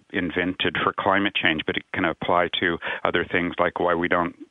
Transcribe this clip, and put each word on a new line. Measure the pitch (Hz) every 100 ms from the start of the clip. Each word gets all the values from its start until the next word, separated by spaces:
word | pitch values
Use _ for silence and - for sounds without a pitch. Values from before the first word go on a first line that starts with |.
| -
invented | 85 87 90 90 87 95 -
for | 98 -
climate | 101 98 101
change, | - 95 156 -
but | -
it | -
can | - 85
apply | 78 - 87 87 -
to | 90 82 - -
other | 87 82 78
things | 92 87 -
like | 87 -
why | 87
we | 85 85
don't | 87 87 - -